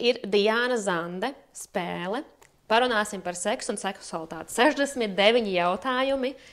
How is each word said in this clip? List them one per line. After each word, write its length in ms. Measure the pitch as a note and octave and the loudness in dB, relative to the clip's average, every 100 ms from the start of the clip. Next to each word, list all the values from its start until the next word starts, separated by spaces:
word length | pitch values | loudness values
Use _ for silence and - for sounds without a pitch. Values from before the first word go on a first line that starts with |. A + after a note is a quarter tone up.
ir 200 | A#3+ B3 | 2 0
Diāna 560 | G3+ G#3 G3+ A3+ B3 B3 | 0 2 4 2 0 0
Zande 540 | G3 E3+ E3+ F3+ A#3 C#4 _ | 0 -2 -2 -4 -6 -8 _
spēle. 760 | - - G3+ F3 F3 F3+ A3+ - _ _ _ | -18 -8 -6 -6 -6 -6 -6 -8 _ _ _
Parunāsim 580 | - A3 B3+ A3 G#3+ G3 | 0 2 4 2 -2 -4
par 100 | F3+ | -8
seksu 400 | F3+ G#3 G#3 - | -6 -4 -4 -4
un 60 | G#3 | -6
seksualitāti. 720 | G3 G3 - F3 D#3+ E3 E3 | -6 -8 -10 -10 -8 -12 -4
Sešdesmit 640 | - C4+ C4 C#4 C4+ A3 F#3 | 4 4 4 0 -2 -2 4
deviņi 380 | G3+ A#3+ G#3+ | 6 6 2
jautājumi 800 | F3+ F3 G3+ C4 B3+ C4+ C4+ B3+ - - | 2 2 0 -2 -2 0 0 -2 -6 -16